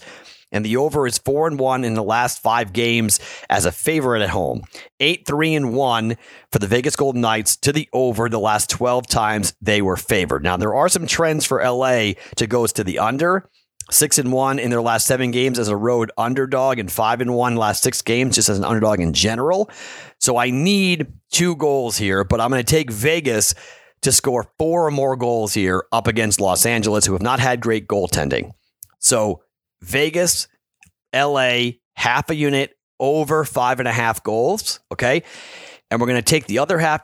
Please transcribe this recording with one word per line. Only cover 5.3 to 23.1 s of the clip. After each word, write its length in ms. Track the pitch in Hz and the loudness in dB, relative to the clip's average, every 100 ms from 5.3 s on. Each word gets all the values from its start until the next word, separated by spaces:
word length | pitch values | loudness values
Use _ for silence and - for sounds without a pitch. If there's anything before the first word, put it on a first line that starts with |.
| 147 160 156 | 0 0 0
and 180 | 131 | 0
one 440 | 123 135 117 110 117 - - _ | 0 0 0 -2 -4 -10 -20 _
for 80 | 104 | -2
the 80 | 101 | 2
Vegas 300 | 120 135 - | 0 0 0
Golden 240 | 139 123 | 0 0
Knights 340 | 117 110 104 - | 0 0 -2 -2
to 160 | - | 0
the 160 | 156 151 | -2 -2
over 340 | 123 127 110 117 | 0 0 0 -2
the 100 | 113 | 0
last 320 | 104 107 - | 2 0 0
twelve 380 | - 123 123 120 | -2 0 0 0
times 460 | 117 107 107 95 - | 0 0 0 -2 -4
they 200 | 104 104 | 0 2
were 140 | 95 90 | 2 -2
favored. 480 | - 101 90 69 | 0 0 0 0
Now, 140 | 78 90 | 0 0
there 180 | 104 113 | 0 2
are 140 | 170 | 2
some 180 | 185 160 | 0 0
trends 380 | - 165 156 - | 0 0 0 0
for 160 | 131 | 0
L 260 | 127 123 131 | 0 0 2
A 300 | 123 107 92 - - | 2 0 -2 -8 -4
to 120 | 113 | 0
goes 260 | 120 113 | 2 0
to 100 | - | 0
the 160 | 95 76 | -2 0
under. 480 | 104 135 170 190 - _ _ - - | 0 0 0 0 -4 _ _ -20 -4
Six 260 | - 151 - | 0 2 2
and 160 | 127 | 0
one 260 | 127 135 135 | 0 0 0
in 120 | 120 | 0
their 100 | 120 | 0
last 260 | 117 113 - | 2 0 2
seven 240 | 131 127 | 0 0
games 260 | 120 131 120 | 0 0 0
as 120 | 104 | -2
a 80 | 101 | 0
road 340 | 117 120 113 - | 0 0 0 -2
underdog 640 | 113 131 131 131 131 127 | -2 -2 -2 0 0 -2
and 120 | 95 | -4
five 300 | - 110 120 | -2 0 0
and 120 | 123 | 0
one 220 | 120 123 117 | 0 0 0
last 260 | 107 107 | 0 0
six 200 | 131 - | -2 -2
games 340 | - 117 131 120 | -2 0 2 2
just 140 | 107 | 2
as 80 | 98 | 0
an 80 | 98 | 0
underdog 340 | 113 107 104 | 2 2 2
in 140 | 85 | 0
general. 580 | 69 95 113 143 185 208 - - - - - | 2 0 0 0 0 -2 -8 -18 -18 -20 -4
So 160 | - 120 | 0 2
I 140 | 123 | 2
need 640 | 127 175 202 185 175 139 - _ | 2 2 4 2 0 -4 -12 _
two 240 | - 175 156 | 0 0 2
goals 420 | 151 139 117 - | 0 0 0 -2
here, 280 | 101 95 95 | 0 2 2
but 160 | 117 | 2
I'm 80 | 117 | 2
gonna 140 | 131 | 0
take 280 | 117 160 135 | 2 0 0
Vegas 640 | 107 131 | -2 0